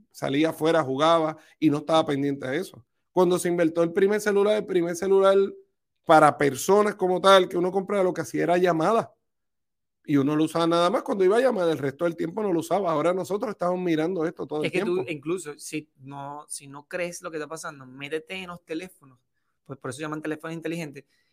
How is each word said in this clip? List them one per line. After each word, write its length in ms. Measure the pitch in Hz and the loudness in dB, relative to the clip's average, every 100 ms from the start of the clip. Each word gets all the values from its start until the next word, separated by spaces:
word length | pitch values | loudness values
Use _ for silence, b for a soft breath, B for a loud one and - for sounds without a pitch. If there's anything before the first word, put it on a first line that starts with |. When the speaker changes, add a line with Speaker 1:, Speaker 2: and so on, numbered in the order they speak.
| _ | _
Speaker 1:
Salía 400 | - 139 139 160 | -8 -4 0 0
afuera, 340 | 156 156 165 | 0 0 2
jugaba 540 | 135 131 156 165 160 156 b b | 0 0 2 4 2 -6 b b
y 100 | 151 | 0
no 100 | 143 | 2
estaba 260 | 147 160 160 | 2 2 2
pendiente 420 | 143 143 139 131 | 0 -2 -4 -4
de 100 | 143 | -6
eso. 260 | 180 - _ _ _ | -6 -12 _ _ _
Cuando 260 | - 180 180 | 2 4 4
se 100 | 180 | 0
inventó 360 | 175 165 165 | 0 0 2
el 100 | 170 | 0
primer 280 | 170 196 208 | 2 2 2
celular, 340 | 208 202 202 214 | 0 2 2 0
el 100 | 208 | 0
primer 300 | 185 170 170 | -2 -2 -2
celular 420 | 196 190 190 196 196 - _ _ _ _ - | 2 4 6 4 2 -2 _ _ _ _ 4
para 320 | 160 151 143 | 8 8 6
personas 580 | 143 127 - 196 208 208 | 0 0 2 2 2 0
como 260 | 185 180 | -2 2
tal 260 | 190 196 185 | 6 6 6
que 100 | 175 | 0
uno 140 | 180 | -2
compraba, 320 | 185 190 202 | -2 -2 0
lo 100 | 185 | 0
que 80 | 170 | 0
hacía 220 | 160 151 | -4 -2
era 140 | 156 180 | 0 2
llamada. 560 | 180 160 160 226 185 _ _ _ _ _ _ _ _ _ | 2 2 2 0 -2 _ _ _ _ _ _ _ _ _
Y 140 | - 143 | -2 0
uno 180 | 139 151 | 2 2
lo 100 | 156 | 0
usaba 200 | 165 165 | 0 2
nada 240 | 170 175 | 2 2
más 140 | 233 | 0
cuando 200 | - 226 | -2 0
iba 140 | 185 220 | 2 4
a 40 | |
llamar, 280 | 262 226 170 | 2 2 0
el 80 | 151 | 0
resto 280 | 139 135 175 | -4 -2 -4
del 100 | 165 | -2
tiempo 260 | 170 185 | -6 -4
no 100 | 208 | -2
lo 80 | 165 | -2
usaba. 320 | - 175 190 | -2 -2 0
Ahora 220 | 156 156 | 0 0
nosotros 380 | 185 180 196 233 | -2 -4 -6 -6
estamos 280 | 196 175 180 | -4 -4 -2
mirando 460 | 180 160 160 190 160 | -2 -2 -2 -2 -4
esto 220 | - - | -6 -8
todo 160 | 151 | -6
Speaker 2:
Es 20 | 151 | -4
Speaker 1:
el 60 | |
Speaker 2:
que 80 | 180 | -4
tú, 120 | 190 180 | -2 -4
Speaker 1:
tiempo. 160 | 127 | -6
Speaker 2:
incluso, 460 | 156 139 185 151 147 | -8 -8 -8 -8 -16
si 280 | - 156 147 _ | -12 -12 -12 _
no, 440 | 135 143 139 147 147 | -18 -14 -14 -14 -14
si 180 | - 143 | -16 -16
no 200 | 143 143 | -20 -12
crees 340 | 180 175 175 | -8 -8 -8
lo 80 | 180 | -12
que 80 | 160 | -10
está 100 | 147 | -10
pasando, 380 | 160 170 147 131 | -10 -12 -16 -18
métete 480 | 131 143 156 156 | -16 -8 -8 -8
en 140 | 190 185 | -12 -12
los 180 | 175 - | -14 -10
teléfonos, 540 | 160 180 _ 139 127 _ _ _ _ | -10 -10 _ _ _ _ _ _ _
pues 140 | - 135 | -18 -14
por 140 | 131 | -12
eso 100 | 127 | -10
llaman 200 | 156 156 | -8 -8
teléfonos 340 | 151 156 160 165 | -8 -8 -8 -10
inteligentes, 500 | 160 170 156 139 - _ _ | -8 -8 -10 -14 -20 _ _